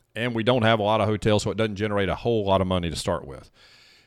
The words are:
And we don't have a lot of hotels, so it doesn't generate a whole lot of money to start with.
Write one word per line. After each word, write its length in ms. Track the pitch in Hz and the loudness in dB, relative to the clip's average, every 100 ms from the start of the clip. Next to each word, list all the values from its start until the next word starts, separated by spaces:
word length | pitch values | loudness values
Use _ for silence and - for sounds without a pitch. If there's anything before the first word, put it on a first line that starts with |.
| _ 107 | _ -6
And 180 | 123 | -4
we 80 | 113 | -2
don't 200 | 110 123 | 2 2
have 180 | 110 113 | 4 2
a 20 | |
lot 180 | 104 110 | 2 2
of 60 | 104 | 2
hotels, 380 | 107 113 107 | 0 2 2
so 80 | 107 | 0
it 40 | 98 | -2
doesn't 200 | 110 98 | -4 -2
generate 320 | 107 101 95 | -2 0 -2
a 80 | - | -2
whole 280 | 120 113 | -2 0
lot 160 | 98 95 | 2 2
of 60 | 92 | 2
money 240 | 92 85 | 0 -2
to 60 | 73 | -6
start 280 | - 82 69 | -4 -4 -6
with. 220 | 65 - _ - _ _ _ | -18 -20 _ -20 _ _ _